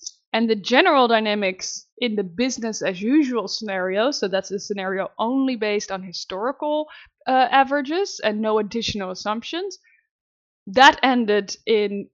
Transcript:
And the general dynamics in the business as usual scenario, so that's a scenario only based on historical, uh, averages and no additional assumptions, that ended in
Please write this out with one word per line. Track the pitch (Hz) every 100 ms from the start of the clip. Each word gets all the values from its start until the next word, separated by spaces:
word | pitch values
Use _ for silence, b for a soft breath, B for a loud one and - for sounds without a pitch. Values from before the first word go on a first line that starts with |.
| B B _
And | 226 233
the | 214
general | 175 254 370 277 240
dynamics | 226 214 208 190 185 - - - -
in | 247 208
the |
business | 185 170 254 233 226 208
as | 170 180
usual | 214 302 262 240 196
scenario, | - 214 190 185 196 254
so | 285 196
that's | 190 -
a | 196
scenario | - 202 190 190 185 -
only | 226 269 262 240
based | 214 208 208
on | 190
historical, | 190 175 - 190 240 - 302 302 302 B B _ -
uh, | 262 254
averages | 269 254 285 277 339 403 -
and | 214 214
no | 220 214
additional | 208 233 214 208 185
assumptions, | 185 208 220 - 330 392 - _ _ _ _ _ _ _ _ -
that | 190 277 -
ended | 254 247 214 208 202 - -
in | 214 208 202 -